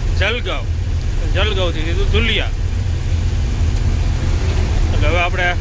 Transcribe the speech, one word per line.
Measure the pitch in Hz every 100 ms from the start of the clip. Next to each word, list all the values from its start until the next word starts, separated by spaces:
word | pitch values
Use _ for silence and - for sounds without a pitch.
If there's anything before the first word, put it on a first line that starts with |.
| - -
જલગાંવ. | 196 240 185 143 - - - - - - -
જલગાંવથી | 175 220 196 180 160 156
સીધું | 170 -
ધુલિયા. | 160 233 202 131 - - - - - - - - - - - - - - - - - - - - - - - -
એટલે | - -
હવે | -
આપણે | 175 175 175 180